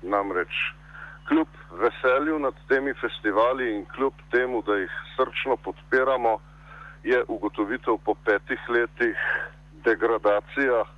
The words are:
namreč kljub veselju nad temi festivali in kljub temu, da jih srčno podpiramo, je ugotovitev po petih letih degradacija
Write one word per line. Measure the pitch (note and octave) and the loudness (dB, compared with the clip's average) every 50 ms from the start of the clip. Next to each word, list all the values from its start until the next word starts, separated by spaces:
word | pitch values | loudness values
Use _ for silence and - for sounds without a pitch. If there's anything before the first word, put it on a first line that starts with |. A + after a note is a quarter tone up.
namreč | - F2+ G2+ G2+ G2 G2+ F#2 F2+ F2 - - - - - - - - - - - - - - - - - | -4 0 0 0 0 0 -2 -2 -2 -2 -4 -6 -6 -6 -8 -12 -20 -20 -20 -18 -18 -18 -18 -16 -4 2
kljub | D3 D#3+ D#3+ - - - - - | 2 2 2 0 -4 -20 -20 -18
veselju | F2 F2 G#2 A#2 - - - C3 B2+ C3+ D3 D#3 D#3+ D#3 | -6 0 0 0 0 2 0 2 2 2 2 0 -2 0
nad | C#3+ C3 - - - - | -2 -2 -4 -6 -2 0
temi | C#3+ C3+ C3+ C#3 B2+ | 0 2 2 -2 -4
festivali | - - A#2 - - - G#2+ F#2+ G#2 A2+ A#2+ C3 C3+ B2+ A#2 G#2+ | -4 -6 -6 -6 -4 -4 0 2 4 4 4 2 0 -2 -2 -2
in | G#2 F#2 - - | -4 -6 -10 -6
kljub | - C3+ C3+ C#3 - - - | -2 -2 -2 -2 -4 -14 0
temu, | - A#2+ B2+ B2+ B2 A#2 | 0 0 0 2 -2 -4
da | G#2+ G#2 G#2 | 0 0 0
jih | G2+ F#2+ E2+ - - - - - | 0 0 -4 -6 -10 -12 -12 -2
srčno | - C3 B2+ - - - C3+ B2+ - | -2 -2 -2 -2 -6 -2 -2 -2 -2
podpiramo, | - G2 F2+ - - - - C3 C3 C3+ C3+ B2+ A#2+ A#2 A2 G#2 - - - - - - - - - - - - - | -2 -10 -12 -12 -6 0 2 2 4 4 2 2 2 0 0 0 -4 -12 -20 -20 -20 -20 -20 -18 -18 -18 -18 -10 -2
je | - B2+ B2 B2 - | 2 2 2 2 0
ugotovitev | A#2+ G#2 G2 G#2 - - G#2+ G2+ A#2+ B2+ - - A2+ G2+ - | -4 -4 -4 -6 -2 -2 -4 -2 -4 -6 -2 -2 -2 -2 0
po | - G#2 | -2 -4
petih | - - - G#2 G2+ - - - A#2 - - | -2 2 0 0 0 0 -4 -8 -6 -4 0
letih | A#2+ A#2+ A#2+ A#2 - - B2 A#2 G2+ - - - - - - - - - - - - - - | 0 0 0 0 -2 -2 -2 -2 0 -2 -2 -2 -2 -4 -4 -8 -12 -18 -20 -20 -20 -4 0
degradacija | A#2+ A2+ A2 G#2+ A#2 A#2 G#2+ - G#2+ G#2 G#2 - - - C#3 C#3 C3+ B2 A#2 G#2 - - | 0 2 2 2 0 0 2 2 2 2 2 0 -4 -4 -2 0 2 2 2 0 -2 -8